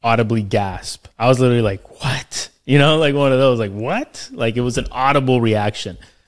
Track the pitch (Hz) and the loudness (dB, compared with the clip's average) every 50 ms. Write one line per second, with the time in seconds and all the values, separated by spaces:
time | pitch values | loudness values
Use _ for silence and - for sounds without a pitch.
0 | - 117 113 117 117 107 113 113 104 98 110 107 101 95 90 92 - - - - | -2 0 2 2 2 0 0 -2 -2 0 0 -2 -2 -2 -6 -10 -12 -12 -14 -14
1 | _ - _ - 113 123 131 123 127 123 120 120 113 104 98 98 - - - - | _ -18 _ -2 2 2 2 4 4 2 2 2 2 0 -2 -4 -12 -18 -16 -10
2 | - 139 127 135 - - - - - - _ _ - - 131 143 143 151 156 156 | -6 -6 -6 -6 -8 -10 -10 -12 -12 -12 _ _ -4 2 4 4 4 4 4 2
3 | 160 143 139 143 143 139 131 127 135 135 127 113 110 101 98 104 110 135 175 226 | 2 2 2 2 2 2 2 4 4 4 2 2 -2 -4 -6 -6 -6 -4 -4 -4
4 | 302 - - - - - 269 - 117 117 107 120 123 123 117 143 131 - - 123 | -6 -8 -12 -18 -18 -14 -8 -4 -4 -2 -2 -2 -2 -2 -2 -4 -6 -6 -4 -2
5 | 131 135 139 143 135 127 127 123 117 113 107 104 104 107 104 - - 107 90 - | 0 2 2 2 2 2 2 2 2 2 2 2 0 -2 -4 -6 -8 -10 -12 -14
6 | - - _ _ _ | -18 -20 _ _ _